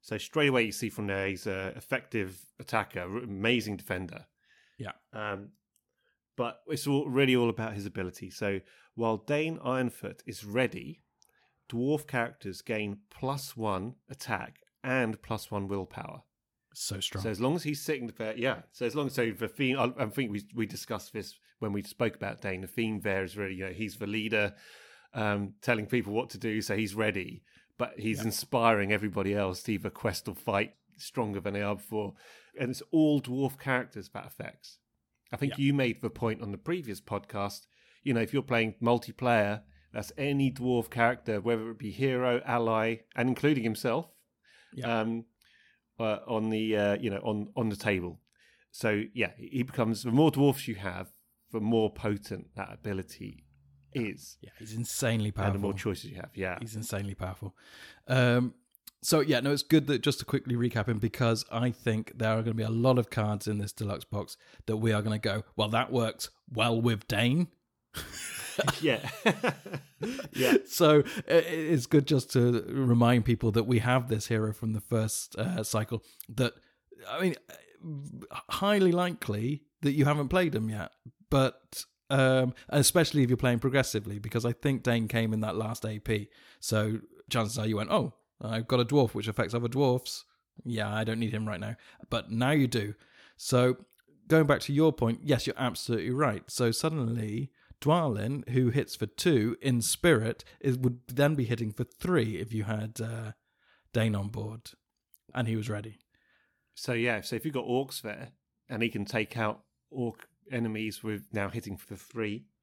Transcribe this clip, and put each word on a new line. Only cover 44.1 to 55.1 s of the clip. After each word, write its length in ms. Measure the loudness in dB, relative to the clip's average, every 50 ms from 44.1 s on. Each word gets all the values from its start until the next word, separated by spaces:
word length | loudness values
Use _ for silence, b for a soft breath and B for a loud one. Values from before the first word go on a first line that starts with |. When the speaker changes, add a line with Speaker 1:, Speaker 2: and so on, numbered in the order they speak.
| _ _ _ _ _ _ b b b b b b b
Speaker 2:
Yeah. 280 | -8 -4 0 0 0
Speaker 1:
um, 240 | 0 0 -2 -4 -6 _ _ _ b b b b b b b b b _ _ -2
uh, 200 | -2 0 0 -2 -4
on 220 | -4 -2 0 0 0
the, 260 | 0 0 0 2 2
uh, 220 | 4 4 4 2 2
you 100 | 0 -2
know, 80 | -2 -2
on, 320 | -2 -2 -2 -2 -4 -6 -4
on 140 | -2 -2 -2
the 60 | -2
table. 440 | 0 0 0 0 2 0 -4 -8 -12 _ b b b b b b b b b
So 320 | _ -2 0 0 0 0 -2 -4 _
yeah, 180 | -2 -2 -2 -2
he 240 | -10 -16 -6 -2 -2 -2
becomes, 400 | -2 0 -2 0 0 0 -2 -2
the 80 | 2
more 200 | 4 6 6 6
dwarfs 360 | 6 6 4 4 4 2 -4
you 80 | -8 -8
have, 360 | -6 -6 -8 -8 -8 -10 -12 _ _ _ _ _ _ _ _
the 80 | -6 -2
more 300 | 0 2 4 4 4 2
potent 560 | 0 -2 -2 -2 -2 -2 -6 -10 -10 -10 -12 -14 _
that 160 | -12 -12 -12 -12
ability 720 | -10 -8 -6 -6 -6 -6 -10 -12 -16 -14 -16 -16 -18 _ _ _ _ _ _ _ _ _ _ -6
is. 440 | -4 -4 -4 -6 -10 -14 -20 -20 _
Speaker 2:
Yeah, 80 | -20 -20 _
he's 160 | -20 -16 -12 -8
insanely 580 | -8 -6 -6 -4 -2 0 0